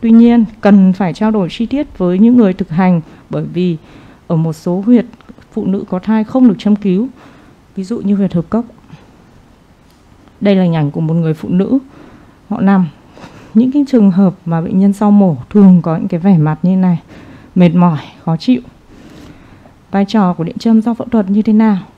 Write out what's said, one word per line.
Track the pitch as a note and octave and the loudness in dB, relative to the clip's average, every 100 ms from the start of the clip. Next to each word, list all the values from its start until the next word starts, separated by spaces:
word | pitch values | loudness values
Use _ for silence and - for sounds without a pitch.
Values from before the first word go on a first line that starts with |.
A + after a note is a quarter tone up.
Tuy | A#3 | 4
nhiên, | A3+ A#3 A#3 A3 - | 4 6 4 0 -2
cần | G#3 G3+ F#3+ | 2 4 4
phải | F#3 F#3+ | 2 -4
trao | D3+ G#3+ | -4 -2
đổi | G#3+ E3+ | -2 -4
chi | - A#3 | -6 -6
tiết | C4+ D4 - | -4 -6 -4
với | F3+ F#3 | -2 2
những | A3+ B3 | 2 4
người | G#3 | 2
thực | F3+ F#3 | 0 -6
hành, | D#3+ F#3 F3 D#3 - - | 0 0 0 -4 -18 -12
bởi | D3+ D3+ | -8 -8
vì | D#3 F3+ D#3+ - - - - _ | -4 -4 -4 -10 -20 -20 -20 _
ở | E3+ | -2
một | D#3+ | -2
số | D#3 - F3 G3+ | -4 -6 -4 2
huyệt | A#3+ A3 - - - - | 2 0 -12 -20 -20 -14
phụ | - G#3 | -8 -6
nữ | F#3+ - | -6 -4
có | F#3 | -8
thai | G3 A3 | -2 -2
không | G#3+ C4 B3+ | -2 2 2
được | F3+ | 2
châm | G3+ G#3 | -2 -2
cứu, | G#3 F#3 B3+ - - - - _ _ - | 0 -2 -4 -10 -20 -20 -20 _ _ -14
ví | |
dụ | F#3 A#3 | -10 -8
như | G3 G3+ | -4 -2
huyệt | F#3+ | -2
hợp | F3 D#3+ | -2 -4
cốc. | A3 A#3+ - _ - - _ _ _ _ _ _ _ _ _ _ _ - _ | -6 -6 -14 _ -20 -20 _ _ _ _ _ _ _ _ _ _ _ -20 _
Đây | G3+ G3 | -2 0
là | |
hình | F#3 E3 | 0 -2
ảnh | D3 | -4
của | D3 | -4
một | D#3+ | -4
người | E3 D#3+ | -2 -2
phụ | D#3 - | -4 -4
nữ, | F3+ G3 C4 C4 - - - - _ _ | -4 0 -2 -4 -20 -20 -20 -20 _ _
họ | G3+ | -4
nằm. | F#3+ G3 F3 - _ - - - - | 0 0 -2 -6 _ -20 -20 -20 -4
Những | A3 B3+ | 0 0
cái | C#4 C#4 | 0 0
trường | B3 G3+ | 2 2
hợp | F3 G3 - - | 2 0 -2 -6
mà | E3 | -6
bệnh | E3 F#3+ | -4 0
nhân | G3+ | 0
sau | G3 G#3 | 0 2
mổ | G#3 F#3+ C#3+ - | 2 2 0 -2
thường | G#3 G3 F3+ | 4 6 4
có | E3 D#3+ | 2 -4
những | G3+ | -4
cái | F3 | -4
vẻ | F3+ F3+ | 0 2
mặt | D3+ D#3 | 0 -2
như | F3+ F#3+ | -2 0
này, | F#3 E3 - - - - - - | 0 -2 -6 -20 -20 -20 -10 2
mệt | F3 E3+ | 2 4
mỏi, | F3 D3+ - - | 0 0 -10 -14
khó | - D#3+ | -6 -6
chịu. | - B3 B3 _ _ - - - - - - - - _ _ | -2 -2 -4 _ _ -20 -20 -20 -20 -20 -20 -20 -20 _ _
Vai | G3 G3+ | -4 -2
trò | A3 F#3 | 0 0
của | E3+ | -2
điện | D#3+ - | -6 -4
châm | A#3 A3 | 0 0
sau | A3 | 0
phẫu | A3+ - | -6 -4
thuật | A#3 F#3+ | -4 -2
như | G3+ | -2
thế | G#3+ | 0
nào? | G#3+ A3 G3 - | 2 2 0 -6